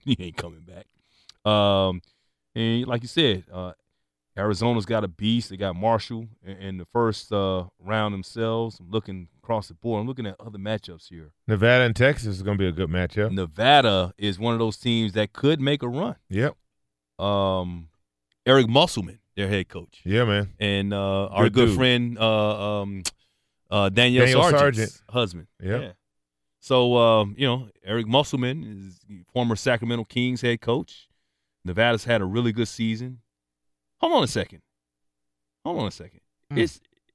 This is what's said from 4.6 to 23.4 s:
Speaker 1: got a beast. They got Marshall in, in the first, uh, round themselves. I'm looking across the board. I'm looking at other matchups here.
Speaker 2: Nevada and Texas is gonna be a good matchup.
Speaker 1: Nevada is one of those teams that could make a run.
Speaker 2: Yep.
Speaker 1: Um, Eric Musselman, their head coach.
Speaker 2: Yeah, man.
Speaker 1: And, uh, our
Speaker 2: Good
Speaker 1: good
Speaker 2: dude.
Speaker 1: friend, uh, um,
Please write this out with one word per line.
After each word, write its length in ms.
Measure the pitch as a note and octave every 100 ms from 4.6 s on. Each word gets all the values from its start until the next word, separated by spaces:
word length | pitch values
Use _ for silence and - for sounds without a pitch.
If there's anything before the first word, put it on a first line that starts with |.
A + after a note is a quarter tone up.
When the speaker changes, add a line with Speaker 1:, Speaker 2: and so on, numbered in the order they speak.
| A2+ A#2 G2
Speaker 1:
got 180 | A2+
a 40 | G2+
beast. 420 | E2 G#2 A#2 -
They 60 | F#2+
got 180 | G2
Marshall 520 | F2 G#2+ A2+ - A2+ A2+ G#2+
in, 120 | F#2+ F#2+
in 180 | G2 F#2+
the 60 |
first, 480 | E2+ A#2+ A#2 G#2 -
uh, 320 | G#2 G2 F#2+ F2+ _
round 320 | F2+ A2 G#2+
themselves. 640 | G2 F#2 A#2 A2+ A2+ A#2 -
I'm 120 | F2
looking 380 | A2 - F#2+ E2+ _
across 260 | - A2+ G2+
the 60 |
board. 280 | E2+ A#2+ A2
I'm 40 | A2+
looking 200 | B2+ A2
at 100 | F#2+
other 200 | A2+ G#2
matchups 500 | G2+ G#2+ - E2 -
here. 240 | E2+ D2+ _ -
Speaker 2:
Nevada 380 | G#2+ A#2 B2
and 120 | A#2+ A2
Texas 400 | C3 D3 A2+ F#2+
is 60 |
gonna 160 | G2 G2+
be 80 | F#2+
a 40 |
good 160 | D#2+ F2+
matchup. 420 | F2+ F2+ - G#2+
Speaker 1:
Nevada 800 | F#2+ F2 D2+ A#2+ D3 A#2+ F#2+ F2+ -
is 200 | G#2 F#2
one 140 | A2+
of 60 | A#2
those 160 | A2+ -
teams 360 | B2 A#2 A2
that 200 | G2 G#2
could 280 | - C#3 D#3
make 220 | C3+ D3
a 60 | B2
run. 280 | B2+ G#3+ - _
Speaker 2:
Yep. 280 | F#2+ B2 - _ _ _ _ _ -
Speaker 1:
Um, 680 | G2 G2+ G2 F#2+ F2+ F2 E2 _ _ _ _ _ -
Eric 220 | C3+ A2+
Musselman, 500 | B2 E3+ - E2+ G#2 _
their 140 | - G2
head 200 | G2+ F2+
coach. 340 | F2+ - _
Speaker 2:
Yeah, 200 | F2 G#2+
man. 280 | A#2+ G2+ G2+ -
Speaker 1:
And, 320 | G2+ G2+ G2
uh, 320 | G2+ G2 G2 G2
our 180 | G2
Speaker 2:
Good 80 | A2+
Speaker 1:
good 120 | G#2+ A#2+
Speaker 2:
dude. 80 | F#2+
Speaker 1:
friend, 420 | B2+ B2 A#2+ A#2
uh, 600 | A2 G#2+ G#2+ G#2 G#2 G#2
um, 200 | G2+ G2 F2+ - _ _